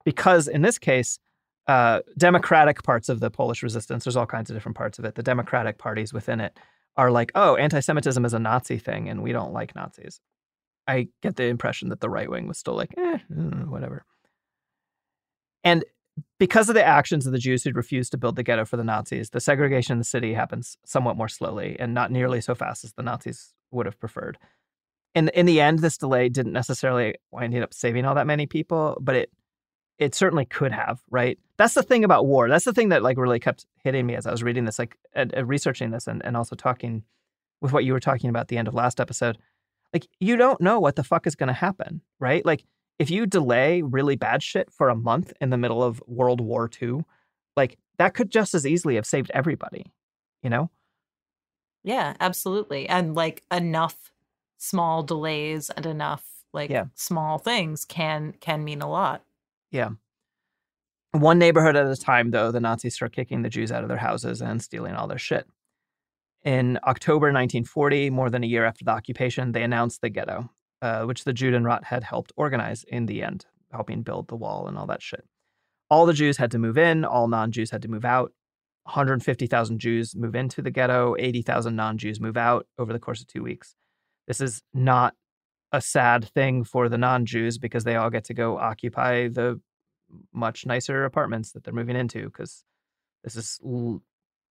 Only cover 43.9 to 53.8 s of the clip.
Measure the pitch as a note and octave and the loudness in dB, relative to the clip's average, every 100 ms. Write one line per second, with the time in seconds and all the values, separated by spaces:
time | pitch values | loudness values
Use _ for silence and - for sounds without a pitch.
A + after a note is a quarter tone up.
43.9 | C3 C#3+ C#3 G#2+ C3 - F#3+ - - C3+ | 0 2 2 2 0 0 -4 -4 2 2
44.9 | A#2 A#2 B2+ - - C3+ B2+ A#2+ A#2 B2 | 2 2 0 -2 -4 -2 0 0 2 0
45.9 | A#2 - B2 B2 B2 A2 A#2 A#2 - A#2+ | -2 -10 0 2 2 0 -2 -4 -4 -6
46.9 | C3+ E3 _ _ _ _ - C3 - _ | -4 -6 _ _ _ _ 0 0 0 _
47.9 | - F#3 - G#3+ A3+ G3+ F3 C#3 F3 D#3+ | 2 2 2 0 2 2 0 2 0 2
48.9 | A2+ G#2+ C#3+ B2+ C3+ D#3 - - - - | 0 0 -2 -2 0 0 -2 -6 -14 -18
49.9 | _ _ _ _ _ B2+ A#2 E3 _ _ | _ _ _ _ _ -2 -2 -2 _ _
50.9 | _ _ _ _ _ _ _ _ _ F#3+ | _ _ _ _ _ _ _ _ _ -6
51.9 | B3 D3 - F3+ F3+ F#3+ G3 G#3 C#3 C3+ | -2 -2 -2 -4 -2 -4 -4 -4 -6 -2
52.9 | F3+ E3 D#3 D#3+ D#3 - F3 E3+ D#3+ | 0 0 0 -2 -4 -4 -2 0 0